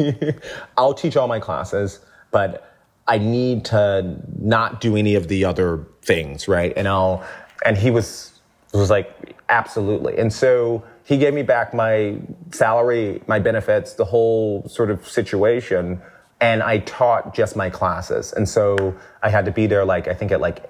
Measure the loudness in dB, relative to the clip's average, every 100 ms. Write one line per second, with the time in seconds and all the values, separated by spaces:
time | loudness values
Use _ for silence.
0 | -2 -2 -4 -4 -10 -16 -6 2 2 2
1 | 0 0 0 -2 -4 -6 -4 -4 -4 -6
2 | _ -20 _ 0 0 -4 -16 _ _ _
3 | -2 0 2 0 0 -2 0 2 2 2
4 | -2 -8 -10 -4 0 2 0 -2 0 2
5 | 2 2 2 0 0 2 0 -2 -6 _
6 | -2 -2 -2 -6 0 0 0 -2 0 2
7 | 0 -2 -6 -18 -20 -2 0 2 2 2
8 | 0 -8 -20 _ _ _ _ 0 2 2
9 | 0 -12 -20 -10 -2 0 0 -4 -2 -2
10 | -2 0 0 2 2 4 2 -2 -6 -14
11 | -2 2 2 2 2 0 0 0 2 2
12 | 0 -4 -10 -16 -12 0 2 4 2 2
13 | -2 -4 -2 0 2 0 2 0 0 -4
14 | 0 2 4 2 0 -2 -6 -2 0 -2
15 | -4 -4 0 2 4 2 0 -2 -2 -6
16 | -12 -20 _ 0 2 2 2 0 -2 0
17 | 2 2 0 -2 -2 -2 -6 -2 -2 -2
18 | -4 -6 -4 -2 0 2 2 2 -2 -4
19 | -14 -4 0 0 0 0 2 4 2 0
20 | -2 -4 0 0 0 -4